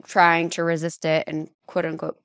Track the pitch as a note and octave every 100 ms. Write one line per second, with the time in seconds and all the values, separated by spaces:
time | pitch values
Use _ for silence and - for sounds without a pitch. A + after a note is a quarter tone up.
0 | - G3 F3 E3 E3 - E3+ E3 E3 -
1 | D#3+ D#3+ - D#3 D#3+ _ - F3+ E3 D#3+
2 | D#3+ -